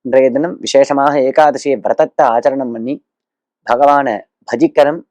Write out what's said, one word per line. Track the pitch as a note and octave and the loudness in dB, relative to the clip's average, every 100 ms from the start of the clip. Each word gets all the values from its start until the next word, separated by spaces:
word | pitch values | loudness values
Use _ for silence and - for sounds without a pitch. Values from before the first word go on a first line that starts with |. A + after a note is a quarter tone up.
இன்றைய | B2+ C3 C3 | 0 2 2
தினம் | B2+ E3+ - | 0 -6 -8
விசேஷமாக | - C3+ C#3 C#3 C#3 D3 | 0 0 2 0 0 0
ஏகாதசி | C3 C#3+ D3+ C3 C#3+ B2+ | 0 2 2 0 -4 -4
விரதத்தை | G2 A#2+ D#3 - C3+ | -2 -2 -2 0 0
ஆச்சரணம் | A#2 C#3+ C3+ B2+ | 2 0 -4 -6
பண்ணி | A2+ A#2 C#3+ _ _ _ _ _ _ | -8 -8 -10 _ _ _ _ _ _
பகவானை | - A#2+ C#3+ C#3+ C3+ G#2 - _ | -4 2 2 2 0 -6 -10 _
பஜிக்கணும். | - A#2+ D#3+ - C#3+ E3 _ | -10 -2 0 2 2 0 _